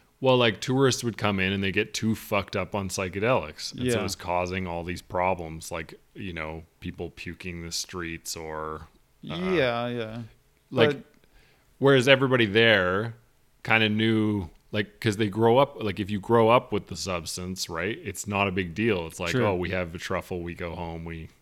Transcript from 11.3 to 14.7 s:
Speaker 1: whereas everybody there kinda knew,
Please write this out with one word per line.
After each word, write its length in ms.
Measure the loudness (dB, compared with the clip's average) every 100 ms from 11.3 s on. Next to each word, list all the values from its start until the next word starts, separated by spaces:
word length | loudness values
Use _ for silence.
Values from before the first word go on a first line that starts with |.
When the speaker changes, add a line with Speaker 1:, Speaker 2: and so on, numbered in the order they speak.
| _ _ _ _ 2
Speaker 1:
whereas 300 | 6 6 8
everybody 360 | 6 6 4 4
there 680 | 6 6 6 4 0 -2 -8 _ _ _ _
kinda 260 | 4 6 6
knew, 600 | 4 4 4 2 0 -4 -12 _